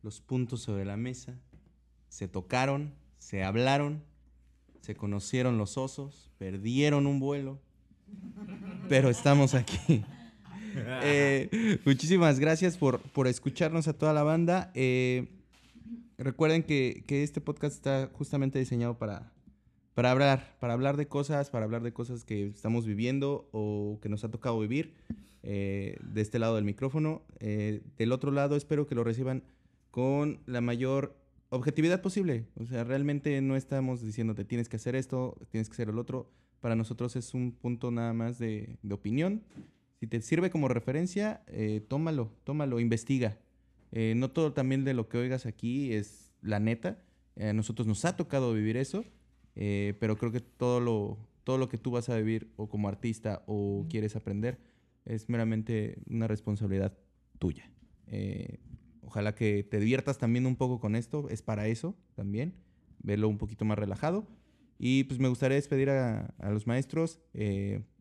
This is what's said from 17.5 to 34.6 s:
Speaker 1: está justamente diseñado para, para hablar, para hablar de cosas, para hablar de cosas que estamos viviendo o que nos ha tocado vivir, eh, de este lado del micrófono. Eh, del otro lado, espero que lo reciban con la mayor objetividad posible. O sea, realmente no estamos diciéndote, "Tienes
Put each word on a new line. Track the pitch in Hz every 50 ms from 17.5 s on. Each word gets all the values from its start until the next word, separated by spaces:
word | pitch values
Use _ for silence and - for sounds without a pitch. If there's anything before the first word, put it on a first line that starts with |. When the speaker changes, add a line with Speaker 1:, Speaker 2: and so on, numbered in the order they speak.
| 143 - - 147 143
Speaker 1:
está | - - 139 135 135 135 131
justamente | - - 139 - - 143 135 135 131 135
diseñado | 131 127 123 120 120 120 117
para, | 117 110 104 101 - 117 - _ _ _ - - _ _ _ _ _ _ _ -
para | - 120 123
hablar, | 127 135 143 139 135 127 - - - -
para | 127 120 117
hablar | 123 131 139 143
de | 143 151 147
cosas, | - 143 143 143 151 143 139 -
para | - 117 107
hablar | 107 113 117
de | 117 120
cosas | 117 - 123 120 123 117 -
que | - 110 104 101
estamos | 101 104 - - 113 113 120 113
viviendo | 110 101 104 117 123 135 139 139 139 143 - - -
o | - 110 107 107 104 104 104 104 107 107
que | - 104
nos | 104 107
ha | - 113
tocado | 113 - - 127 117 110
vivir, | 107 107 123 147 165 - - - - - - - - - - -
eh, | - 110 101 98 98 98 98 98 98 - - - -
de | - 104 107
este | 107 - - 117
lado | 113 113 113
del | 110 104
micrófono. | 101 104 - 135 135 131 156 156 156 160 - - - - -
Eh, | 107 107 104 107 104 107 107 104 - - - -
del | 113 117
otro | 127 127 - 143
lado, | 139 143 139 143 147
espero | 147 - - 156 147 147
que | 143 131
lo | 117
reciban | 117 117 113 120 131 131 131 131 - - _ _ _ _ _ _ _ _
con | - 120 127 135 139 143 147 151 - - -
la | - 123 120
mayor | 120 120 120 120 131 131 135 139 135 - - _ _ _ _ - _ -
objetividad | 127 127 123 151 - - 156 165 180 185
posible. | 185 190 185 208 190 170 131 113 117 - -
O | - 117
sea, | 117 127 117 120
realmente | 120 131 135 143 147 147 143 139 151 143 139
no | 135 135 135
estamos | 135 131 - 143 135 131 127 127 120
diciéndote, | 117 110 107 123 113 113 107 110 98
"Tienes | - 123 120